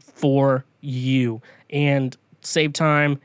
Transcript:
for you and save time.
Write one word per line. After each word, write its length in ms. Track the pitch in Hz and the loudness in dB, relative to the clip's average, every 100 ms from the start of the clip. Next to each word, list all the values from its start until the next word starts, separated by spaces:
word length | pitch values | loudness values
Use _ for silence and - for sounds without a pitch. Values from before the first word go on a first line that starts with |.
for 640 | _ - 147 135 139 131 - _ | _ -4 0 2 2 0 -4 _
you 600 | 147 127 131 131 120 110 - - - | -10 -6 -2 0 0 -4 -12 -20 -8
and 480 | 143 147 139 131 - _ _ | -2 0 0 -2 -6 _ _
save 320 | - 165 151 | -6 -2 0
time. 460 | 143 156 147 147 139 | 0 0 2 2 -2